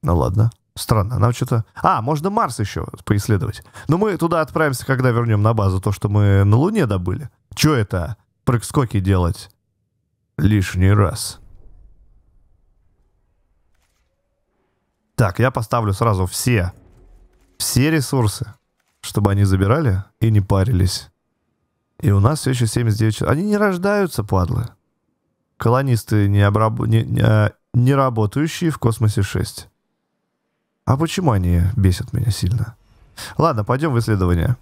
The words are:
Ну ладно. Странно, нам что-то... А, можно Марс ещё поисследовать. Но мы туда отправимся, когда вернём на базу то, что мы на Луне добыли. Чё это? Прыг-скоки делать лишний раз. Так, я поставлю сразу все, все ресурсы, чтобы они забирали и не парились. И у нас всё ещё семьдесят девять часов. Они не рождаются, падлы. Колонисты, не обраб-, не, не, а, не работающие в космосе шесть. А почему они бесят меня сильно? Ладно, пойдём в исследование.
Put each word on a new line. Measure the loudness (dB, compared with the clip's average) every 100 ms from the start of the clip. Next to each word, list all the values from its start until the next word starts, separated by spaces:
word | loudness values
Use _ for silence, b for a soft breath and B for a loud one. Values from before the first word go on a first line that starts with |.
Ну | 0 0
ладно. | 0 2 0 -2 _
Странно, | -16 -2 0 0 0
нам | 0
что-то... | 0 -2 -2 -4
А, | -2 0 0
можно | -2 -2 -2
Марс | -2 -4 -4
ещё | -6 -6 -10 -12
поисследовать. | -2 -2 0 -2 -2 -8 B B B
Но | 0
мы | 0 0
туда | 0 0
отправимся, | -2 -2 -2 -2 -4
когда | 0 2
вернём | 0 0 2
на | 2
базу | 2 0 0
то, | -2
что | -2 0
мы | 2 4 4
на | 4 4
Луне | 2 0 0
добыли. | 0 -2 -6 -10 _ _
Чё | 0 2
это? | 2 0 -4 -6 -10 _ _
Прыг-скоки | -2 -2 0 -2 0 0
делать | 2 2 2 -2 -12 _ _ _ _ _ _ _ _ -2
лишний | 2 2 0 0 2
раз. | 4 2 -2 -10 -12 -20 -20 -20 -20 -20 _ _ _ _ _ _ _ _ _ _ _ _ _ _ _ _ _ _ _ _ _ _ _ _ _ _ _ _ _ _ _ _
Так, | -4 -4 0
я | -2
поставлю | -2 -4 -2 -2
сразу | -2 -2 0 -4
все, | -4 0 0 -2 -8 -20 -20 -20 -20 _ _ _ _
все | -2 0 2
ресурсы, | 0 0 0 0 -2 -12 -14 _ _ _ _
чтобы | -6 0 0
они | 2
забирали | 2 2 2 2 2 -2 -4 _
и | 2
не | 2
парились. | 2 0 2 2 0 -2 -12 _ _ _ _ _ _ _ _ _
И | 0
у | 2
нас | 2 0
всё | -2
ещё | -2 -2
семьдесят | 0 0 0
девять | 0
часов. | 0 -2
Они | -2
не | 0 0
рождаются, | 0 0 -2 0 -2 -4
падлы. | -2 -2 0 -4 -6 _ _ _ _ _ _ _ _ _
Колонисты, | 0 0 0 -2 0 0 2
не | 4
обраб-, | 4 2 0 0 0
не, | 0
не, | 0 0
а, | 2 4 2 -2 _
не | 0 2
работающие | 2 2 0 -2 0 -4 -2 -4
в | 0
космосе | -2 0 0 0
шесть. | -2 -2 -6 -8 -20 _ _ _ _ _ _ _ _ _ _ _
А | -2 -2
почему | 0 0 0
они | 2 2 2 2 2
бесят | 2 2 -4
меня | -2 -2
сильно? | 0 0 -2 -4 -8 _ _ _ B B -2
Ладно, | 0 0
пойдём | -2 -2 0
в | 0
исследование. | 0 0 2 2 0 -2